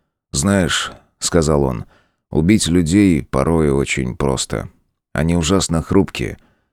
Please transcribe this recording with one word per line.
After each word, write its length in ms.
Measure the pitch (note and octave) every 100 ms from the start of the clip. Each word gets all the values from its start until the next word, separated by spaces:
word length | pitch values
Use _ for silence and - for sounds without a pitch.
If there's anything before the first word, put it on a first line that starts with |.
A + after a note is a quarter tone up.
| _ _ _
"Знаешь", 600 | C#2 F#2 G2 E2 - - - _ _
сказал 440 | - F2 D2+ D2
он, 220 | C#2 A1+ - _ _ _ _
"убить 380 | - D#2+ G#2+ -
людей 560 | F2 D#2+ F#2+ G2+ D#2
порой 480 | - C2 C2+ E2 D2+
очень 440 | C#2 C2 - B1 A#1
просто. 540 | C#2 B1+ - A1+ G1+ - _ _ _
Они 220 | - D#2 F2
ужасно 460 | D#2 F#2+ - E2
хрупкие". 560 | D#2 G2 F2+ - A1+ - _ _ _